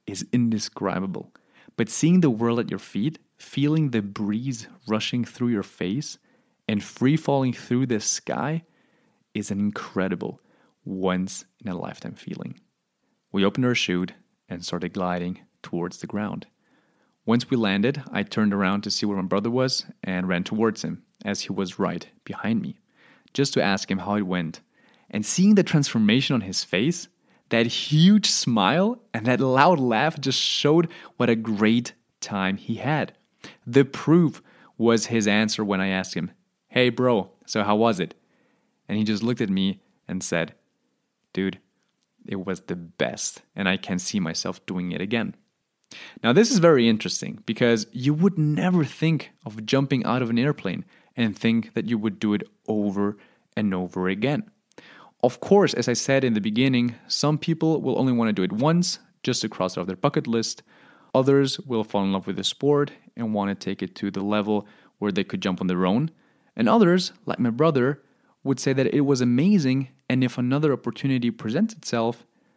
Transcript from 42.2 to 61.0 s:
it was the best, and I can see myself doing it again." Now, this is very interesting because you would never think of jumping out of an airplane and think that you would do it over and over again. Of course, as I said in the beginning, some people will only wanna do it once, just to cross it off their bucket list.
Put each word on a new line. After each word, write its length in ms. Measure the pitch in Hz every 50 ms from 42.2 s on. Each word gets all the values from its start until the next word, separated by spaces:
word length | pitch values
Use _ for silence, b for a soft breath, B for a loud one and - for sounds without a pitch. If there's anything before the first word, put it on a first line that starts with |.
| _
it 180 | - 101 98 92
was 140 | 98 92 87
the 160 | - - 98
best, 640 | 90 85 82 - - - 60 - - - - - - - _ _
and 120 | - 98 92
I 80 | 92
can 220 | 95 - - 98 90
see 220 | - - - 104
myself 440 | 90 82 82 - - 92 87 - -
doing 260 | - 95 90 90 90 87
it 80 | 87
again." 340 | 90 101 113 117 113 113 - - _ _ _ _ _ _ _ _ _ _ B B B B B B -
Now, 120 | 113 127
this 160 | 175 233 233
is 80 | 277 202
very 280 | 160 170 160 131 117
interesting 560 | 117 110 107 - 90 - - - - - - -
because 400 | - 113 - 123 120 117 110 104 - -
you 200 | 127 123 139 151
would 240 | 151 170 202 180
never 480 | - 151 147 151 147 170 180 180 175 151
think 460 | 131 - - 151 160 160 139 - - - _ _
of 180 | 123 107 113 110
jumping 400 | 107 - 135 139 135 147 127 113
out 160 | - 117 127
of 80 | 127 113
an 100 | 117 120
airplane 460 | 123 147 143 - - 98 - - - b b b b b b
and 200 | - 117 110 98
think 360 | - - 117 113 113 110 - -
that 140 | 117 104
you 100 | 107 120
would 220 | 110 104 113 95 -
do 160 | - 107 104
it 80 | 101 - - _ _ _
over 500 | - 110 104 101 101 95 101 101 101 104 b b b b b b b _
and 160 | - 110 104 95
over 360 | 92 92 87 - 95 90 92
again. 420 | 95 101 107 131 151 175 214 - _ _ _ _ B B B B B B B B B B
Of 200 | - 127 - -
course, 340 | - - 196 202 190 147 -
as 140 | 123 117 -
I 60 | 120
said 280 | 113 - - 135 135 131
in 120 | 127 113
the 60 | 107
beginning, 540 | 98 110 107 113 131 135 131 123 120 120 120 - - -
some 300 | - - - 143 151 147
people 440 | - - 165 160 165 160 160 143 -
will 160 | 131 123 -
only 140 | 131 131 123
wanna 200 | 117 117 110 107
do 120 | 95 92
it 80 | 92 98
once, 480 | 107 127 151 165 175 175 180 - - - _ _ _ -
just 160 | - 127 - -
to 60 | 110
cross 280 | - - 95 92 -
it 40 | -
off 80 | 87 92
their 80 | 92
bucket 320 | - - 143 - 156 143 117
list. 340 | 113 117 110 - - - b b b b b b b b